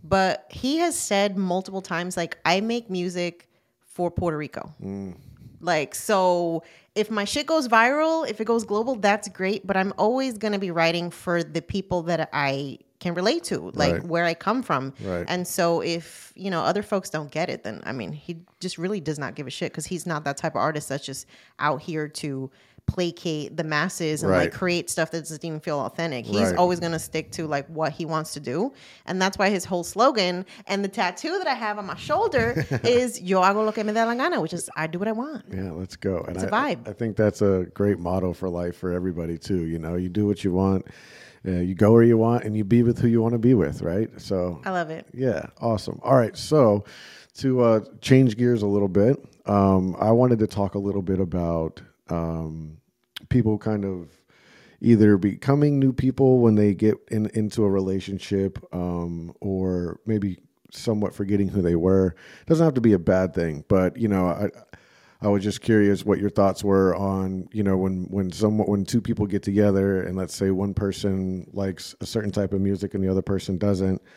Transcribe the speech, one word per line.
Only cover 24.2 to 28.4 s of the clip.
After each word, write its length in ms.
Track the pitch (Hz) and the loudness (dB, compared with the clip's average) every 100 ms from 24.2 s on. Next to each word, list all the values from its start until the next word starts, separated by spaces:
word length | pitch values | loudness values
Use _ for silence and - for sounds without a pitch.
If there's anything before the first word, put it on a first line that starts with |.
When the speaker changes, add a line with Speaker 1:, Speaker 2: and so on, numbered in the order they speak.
Speaker 1:
and, 80 | 98 | 2
like, 100 | 90 | 2
Speaker 2:
Right. 120 | 85 | 2
Speaker 1:
create 360 | - 180 175 - | -2 -2 -2 -4
stuff 220 | - 160 | -4 -4
that 80 | 165 | -6
doesn't 260 | 156 151 | -10 -12
even 160 | 170 156 | -10 -8
feel 200 | 165 147 | -6 -4
authentic. 440 | - - 165 127 | -6 -6 -6 -6
He's 140 | 117 202 185 | -4 0 2
Speaker 2:
Right. 60 | 175 | 4
Speaker 1:
always 220 | 180 175 | 2 2
gonna 180 | 170 160 | -2 -4
stick 320 | - 160 156 | -4 -8 -6
to, 140 | - 156 | -8 -4
like, 200 | 147 139 | -4 -6
what 240 | 156 156 | -4 -4
he 120 | 160 160 | -4 -4
wants 260 | 156 156 | -4 -4
to 60 | 156 | -8